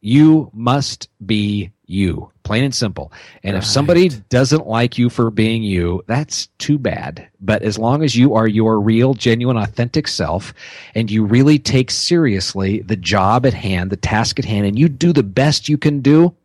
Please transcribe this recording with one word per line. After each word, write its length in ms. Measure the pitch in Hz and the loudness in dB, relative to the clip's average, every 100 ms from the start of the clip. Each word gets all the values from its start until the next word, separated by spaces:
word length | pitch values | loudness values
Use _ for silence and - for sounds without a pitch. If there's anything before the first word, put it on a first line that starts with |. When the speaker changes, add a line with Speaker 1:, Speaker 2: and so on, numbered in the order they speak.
Speaker 1:
You 480 | 104 135 156 156 143 | 2 6 6 6 0
must 560 | 107 120 139 139 - - _ 98 | -6 -2 0 -2 -8 -16 _ -4
be 460 | 107 104 104 92 _ _ | -2 0 -4 -6 _ _
you, 440 | 92 95 76 - _ | -2 -2 -2 -10 _
plain 200 | - 107 | -4 -2
and 120 | 135 127 | -2 -2
simple. 360 | 110 80 - - - - | -6 -6 -14 -18 -20 -12
And 140 | 95 98 | -6 -4
if 60 | |
Speaker 2:
Right. 40 | 110 | -2
Speaker 1:
somebody 380 | 135 143 170 185 120 - | 0 2 4 4 0 -2
doesn't 380 | 123 131 156 - | 0 2 0 0
like 320 | 113 120 - | -2 -2 0
you 100 | 120 | 0
for 220 | - 113 | 2 -2
being 320 | 104 110 113 | 0 -2 0
you, 400 | 107 92 87 90 - | -2 -2 -2 -4 -4
that's 420 | 120 151 - - _ | -6 -4 -10 -12 _
too 180 | - 147 | -4 -2
bad. 500 | 113 - 69 - - _ | -2 -6 -10 -14 -20 _
But 220 | 98 107 | -4 -2
as 160 | 107 107 | -2 -2
long 240 | 113 143 | -2 0
as 120 | 156 117 | 0 2
you 200 | 135 110 | 2 4
are 120 | 110 | 0
your 320 | 107 110 110 | 2 2 2
real, 360 | 104 113 127 131 | 2 2 2 2
genuine, 420 | 123 117 123 117 | 0 0 0 -2
authentic 500 | 104 107 120 156 147 | -4 -4 -4 -4 -6
self, 460 | - 76 87 - - - - - | -6 -4 -4 -8 -20 -20 -20 -10
and 160 | 107 110 | -6 -2
you 160 | 107 104 | 0 2
really 320 | 117 139 151 | 4 4 2
take 320 | - 131 127 | 2 -2 -2
seriously 920 | - - 175 151 98 - 98 95 104 | -4 -2 0 2 0 -4 -4 -2 -4
the 140 | - 107 | -4 -6
job 500 | 85 101 95 120 127 | -2 0 2 2 2
at 80 | - | -2
hand, 340 | 101 92 92 | -4 -4 -4
the 80 | 98 | -6
task 400 | - 107 110 - | -2 -2 -2 -4
at 80 | 95 | -4
hand, 220 | 104 101 | -2 -2
and 100 | 104 | 2
you 100 | 160 | 0
do 240 | 135 175 | 2 0
the 120 | 147 | 2
best 440 | 101 95 143 143 - | 0 0 0 0 -2
you 120 | 147 | 0
can 220 | 151 143 | 0 0
do 320 | 131 151 175 - | 4 4 4 0